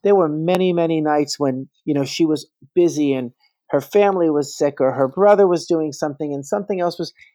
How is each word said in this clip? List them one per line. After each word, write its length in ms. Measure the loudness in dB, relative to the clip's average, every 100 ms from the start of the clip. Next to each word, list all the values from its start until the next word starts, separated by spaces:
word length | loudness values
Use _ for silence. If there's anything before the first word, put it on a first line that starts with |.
There 100 | 4
were 140 | 2 2
many, 440 | -2 -2 0 0
many 260 | 0 0 0
nights 400 | 0 0 -2 -2
when, 280 | -2 -4 -10 _ -4
you 80 |
know, 100 | -2
she 220 | -2 0 0
was 200 | 0 -6 _ -4
busy 400 | 0 2 2 -2
and 160 | -2 -6 _ _ _ _
her 100 | -4
family 480 | 0 2 2 2 2
was 260 | 0 -2 -2
sick 180 | -4 0
or 140 | -2
her 160 | 0 -2
brother 400 | 2 4 6 4
was 160 | 2
doing 280 | 0 -2 -2
something 400 | -6 -8 -6 -8
and 100 | -8
something 340 | -6 -6 -6 -4
else 200 | -4 -4
was, 160 | -10 _ -20